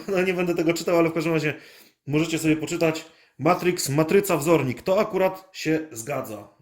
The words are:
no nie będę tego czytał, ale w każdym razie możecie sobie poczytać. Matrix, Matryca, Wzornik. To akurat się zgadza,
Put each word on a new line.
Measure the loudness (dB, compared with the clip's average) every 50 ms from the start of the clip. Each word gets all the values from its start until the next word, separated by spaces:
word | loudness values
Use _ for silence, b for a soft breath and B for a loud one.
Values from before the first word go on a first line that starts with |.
| -4
no | -2 0 0
nie | 0 0 0
będę | 0 0 -2 0
tego | 0 0 0 0
czytał, | 0 0 2 2
ale | 4 2 2
w | 0
każdym | -2 -2 0 0
razie | 0 0 -2 -6 B B B B B B B B B -6
możecie | -2 0 0 0 0 -2 0
sobie | 2 2 2
poczytać. | 0 0 -4 -2 0 0 0 0 -2 -8 b b b b b b b
Matrix, | 2 2 2 2 2 -2 0 -2 -2 -2
Matryca, | 2 2 2 4 4 2 2 2 0
Wzornik. | 0 2 4 4 4 2 0 -4 -4
To | -2 0 2 2
akurat | 2 0 0 0 0 0 -2 -4 -16 _
się | -14 -6 -2 -2 -2 -2 -2 -6
zgadza, | -12 -12 -8 -6 -6 -6 -6 -8 -10 -14 -14 -18 _ _